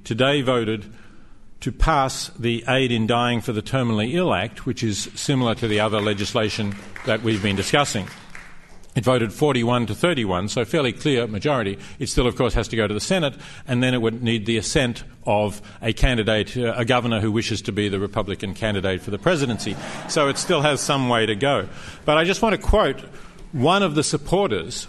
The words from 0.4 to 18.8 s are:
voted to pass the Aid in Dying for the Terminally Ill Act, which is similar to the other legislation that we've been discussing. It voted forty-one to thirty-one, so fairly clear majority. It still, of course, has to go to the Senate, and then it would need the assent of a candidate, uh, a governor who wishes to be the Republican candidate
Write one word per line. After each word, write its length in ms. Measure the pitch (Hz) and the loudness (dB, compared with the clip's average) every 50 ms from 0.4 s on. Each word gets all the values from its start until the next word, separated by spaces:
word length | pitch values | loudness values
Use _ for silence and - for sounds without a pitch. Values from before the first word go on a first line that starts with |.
voted 440 | 127 127 131 120 113 104 110 104 95 - - - - - - - - - - - - - - - | 2 2 2 2 2 0 -2 -4 -6 -10 -16 -18 -20 -20 -20 -20 -20 -20 -20 -20 -18 -18 -18 -8
to 120 | - 131 | -8 -8
pass 580 | - - - 160 160 143 139 131 - - - - - - | 0 2 4 4 6 4 4 2 0 -4 -8 -10 -8 -4
the 240 | 110 120 117 113 113 131 | -2 0 0 0 0 0
Aid 240 | 127 135 135 123 | 2 2 2 2
in 160 | 120 113 110 107 | 2 2 2 2
Dying 340 | 120 117 120 120 120 113 | 2 2 2 2 0 0
for 100 | - - | -2 -2
the 100 | 110 107 | -4 -4
Terminally 520 | - - 127 135 123 117 110 104 107 123 151 | -2 -2 -2 0 0 2 2 0 0 0 0
Ill 200 | 175 185 156 104 | 0 2 2 2
Act, 320 | 87 101 117 - - - | 2 0 -2 -6 -6 -6
which 180 | 135 113 - 117 | -6 -4 -2 -2
is 260 | 110 101 - - - - | -2 -2 -2 -6 -8 -8
similar 400 | - - - 143 131 127 117 107 | -4 -2 0 2 2 2 2 0
to 120 | - 120 110 | 0 0 0
the 140 | 107 104 | 2 2
other 180 | 107 110 104 107 | 2 2 2 2
legislation 760 | 104 107 104 98 101 - - 120 110 104 - - 107 101 101 101 - - - - - | 2 0 0 0 -2 -2 0 0 0 0 0 -2 -4 -4 -6 -8 -12 -14 -16 -6 -2
that 160 | 127 110 110 | 0 0 0
we've 200 | 117 113 110 101 98 | 2 0 0 2 2
been 140 | 104 98 98 | 0 0 0
discussing. 500 | 95 - - 147 143 - - 110 92 - - - - - - - - - - - - - - - - - - | 0 2 2 2 2 2 0 -4 -6 -6 -10 -16 -18 -16 -16 -16 -16 -16 -18 -18 -18 -20 -20 -20 -20 -6 -4
It 80 | 127 98 | 0 2
voted 300 | 127 127 123 113 107 - | 2 4 4 2 0 0
forty-one 540 | - 151 147 131 123 113 117 123 123 117 104 | 0 2 2 2 2 2 2 2 2 0 0
to 80 | 104 | 0
thirty-one, 520 | - - 175 170 131 110 98 90 90 98 107 | 0 2 2 2 2 0 0 0 0 -2 -2
so 160 | - 131 113 | -2 -2 -2
fairly 300 | - - 165 139 120 107 | 0 0 0 2 0 -2
clear 340 | - - 156 139 117 120 110 | -2 0 2 2 2 2 0
majority. 500 | 110 98 - 151 143 127 107 98 98 - - - - - | -2 -2 0 0 2 2 0 -2 -4 -6 -10 -14 -10 -8
It 80 | 143 - | -6 -2
still, 200 | - 147 127 120 | 0 2 2 2
of 80 | - - | 2 2
course, 160 | 131 113 - | 2 2 2
has 140 | 120 110 - | 0 0 0
to 80 | 120 113 | 0 0
go 100 | 107 101 | 0 2
to 60 | 104 | 0
the 80 | 104 | -2
Senate, 320 | - - 190 185 156 139 - - - - - - - - | 0 0 0 2 2 0 -2 -6 -12 -16 -16 -14 -6 -2
and 160 | 127 123 127 | 0 2 2
then 100 | 127 127 | 2 2
it 80 | 123 | 2
would 220 | 113 113 113 120 123 | 2 0 0 0 0
need 220 | 113 117 113 101 | 0 0 0 0
the 120 | 113 117 110 | 0 0 0
assent 460 | 101 - - 160 131 120 117 - - - - - - | 0 0 0 2 2 2 -2 -6 -10 -14 -16 -6 -2
of 360 | - 104 104 107 101 92 - - - - - | 2 2 2 2 0 -2 -6 -12 -16 -14 -4
a 100 | - 113 | -2 -2
candidate, 640 | 110 - - 139 123 113 104 110 110 107 98 - - | 0 2 2 2 2 2 2 2 2 2 0 -2 -2
uh, 180 | 123 123 113 104 120 | -2 -2 -2 -2 0
a 80 | 120 | 0
governor 340 | 113 127 123 113 123 113 104 | 2 2 2 2 2 0 0
who 120 | 104 110 | 0 0
wishes 300 | 104 113 107 - 110 104 - | 0 0 0 -2 -4 -4 -4
to 80 | - 98 | -4 -2
be 160 | 104 104 101 | 0 0 0
the 100 | 95 95 | 0 -2
Republican 540 | 101 98 - 113 98 101 92 - - 101 92 | -4 -2 -2 -4 -2 -2 -4 -6 -6 -8 -6
candidate 480 | - 113 110 101 98 | -4 -2 -2 0 0